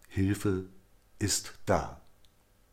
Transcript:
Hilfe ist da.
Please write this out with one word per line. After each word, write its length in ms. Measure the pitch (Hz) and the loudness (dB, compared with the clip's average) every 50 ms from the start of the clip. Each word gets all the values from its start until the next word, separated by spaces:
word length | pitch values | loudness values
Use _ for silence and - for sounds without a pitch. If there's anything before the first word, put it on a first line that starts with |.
| - - | -20 -6
Hilfe 580 | - 98 95 98 101 - - 104 92 92 95 95 - - - _ _ - _ _ - - | 0 2 2 2 2 2 0 0 0 0 -2 -6 -12 -20 -20 _ _ -20 _ _ -6 -4
ist 360 | 104 98 - - - - - - - | -2 0 0 -2 -4 -6 -12 -4 0
da. 340 | - 92 78 - - - - - - - - - - _ _ _ _ _ _ _ _ | 2 2 2 2 -2 -10 -16 -20 -20 -20 -20 -20 -20 _ _ _ _ _ _ _ _